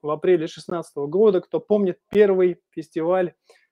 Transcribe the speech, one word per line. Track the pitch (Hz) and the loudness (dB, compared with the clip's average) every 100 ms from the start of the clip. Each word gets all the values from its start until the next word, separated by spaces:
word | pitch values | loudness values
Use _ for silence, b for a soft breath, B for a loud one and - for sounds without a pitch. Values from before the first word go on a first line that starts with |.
в | 147 | -8
апреле | 151 185 175 165 | -4 0 0 -2
шестнадцатого | 160 - 170 - 143 143 | -12 -10 -10 -10 -10 -4
года, | 185 220 185 | 2 2 2
кто | - 160 | -2 -6
помнит, | - 208 190 - _ | -2 0 0 -4 _
первый | 202 202 190 180 170 _ | 2 4 4 0 -2 _
фестиваль, | 165 156 165 165 185 175 - b b b | -16 -10 -6 -2 -2 -2 -8 b b b